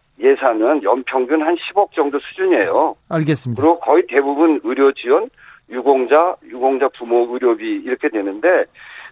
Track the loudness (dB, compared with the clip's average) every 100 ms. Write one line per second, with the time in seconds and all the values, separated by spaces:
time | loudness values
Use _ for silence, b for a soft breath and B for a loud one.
0 | _ 0 2 2 2 2 0 0 0 0
1 | -2 -4 -2 -2 -2 -4 -2 -2 -2 0
2 | -2 -4 -8 -4 0 2 2 0 0 -4
3 | -6 -4 -2 -2 -4 0 2 2 2 2
4 | 2 0 0 2 2 2 -2 2 2 2
5 | 0 0 0 b b b -14 -4 0 0
6 | 2 2 2 -4 -12 -4 -2 0 -2 -4
7 | 0 0 0 0 0 0 -2 -6 -6 -4
8 | -4 -4 -6 -2 0 2 0 B B B
9 | B